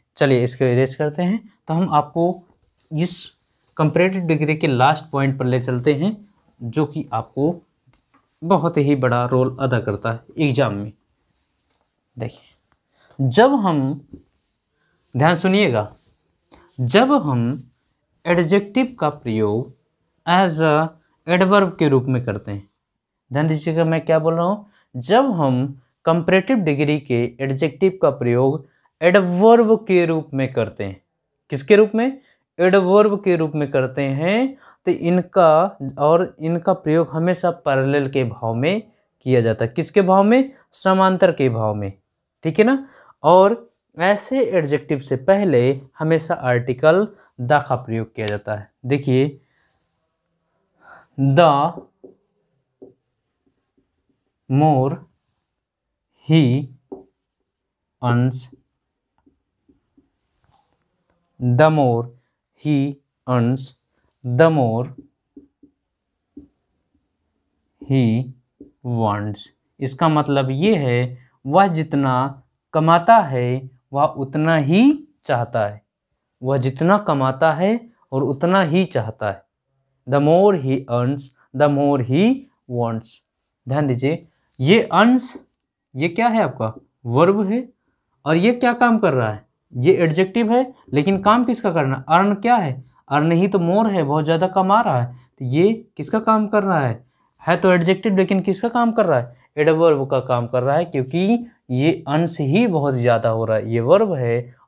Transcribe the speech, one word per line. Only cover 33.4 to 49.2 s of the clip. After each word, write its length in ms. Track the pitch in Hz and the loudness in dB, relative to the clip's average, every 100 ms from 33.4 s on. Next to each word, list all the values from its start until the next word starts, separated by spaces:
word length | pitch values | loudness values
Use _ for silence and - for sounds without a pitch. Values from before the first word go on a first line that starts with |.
| 160 151 | 0 -4
में 160 | 143 | -2
करते 300 | 139 127 131 | -2 -2 -4
हैं, 560 | 139 135 165 214 269 269 _ _ - | -4 -2 -2 0 -2 -6 _ _ -4
तो 60 | |
इनका 880 | - 170 180 180 190 165 156 196 - 135 135 | -2 0 0 0 4 4 4 2 -4 -10 -2
और 360 | 147 170 185 - | 2 2 0 -6
इनका 340 | 156 170 170 | -6 -4 -2
प्रयोग 360 | 185 151 160 165 | -2 0 0 0
हमेशा 400 | 160 170 175 175 | -2 -2 -2 -2
पैरेलल 580 | 170 151 135 135 143 135 | -4 -2 -2 0 -2 -2
के 140 | 139 | -2
भाव 300 | 123 104 113 | -4 -6 -6
में 380 | 113 147 208 - _ _ _ | -2 -2 -4 -8 _ _ _
किया 200 | 131 127 | 0 2
जाता 240 | 113 113 117 | 2 0 -4
है। 60 | - | -4
किसके 260 | 165 208 | -2 0
भाव 220 | 185 190 | 2 4
में? 300 | 202 247 269 - _ | 4 2 0 -8 _
समांतर 600 | - 190 190 190 185 190 | -4 0 2 2 2 0
के 180 | - 131 | 2 -2
भाव 260 | 113 110 104 | 0 -4 -4
में, 180 | 98 - _ _ _ _ | -8 -12 _ _ _ _
ठीक 160 | 160 156 | -6 0
है 60 | 214 | 2
ना। 220 | 269 269 - _ _ | 2 -4 -20 _ _
और 480 | 151 180 196 233 - _ _ 156 | 4 6 6 2 -8 _ _ -4
ऐसे 440 | 180 202 - 262 | -2 -2 -2 -2
एडजेक्टिव 560 | 247 185 147 143 - 147 | 0 0 0 -4 -4 -6
से 160 | - 131 | -4 -4
पहले 640 | 135 196 196 127 123 131 - - | 0 2 2 2 2 -2 -8 -6
हमेशा 340 | 156 160 160 | -2 -2 -2
आर्टिकल 760 | 170 127 120 127 120 156 180 214 - _ - | -4 -2 -2 -2 0 2 2 0 -8 _ -10
the 220 | 123 143 - | 0 0 0
का 80 | 127 | -6
प्रयोग 400 | - 113 110 - | -4 -6 -6 -6
किया 120 | 107 | -6
जाता 280 | 104 - 104 | -6 -6 -10
है। 160 | 101 _ 123 | -10 _ -4
देखिए, 560 | 143 139 127 | -2 0 0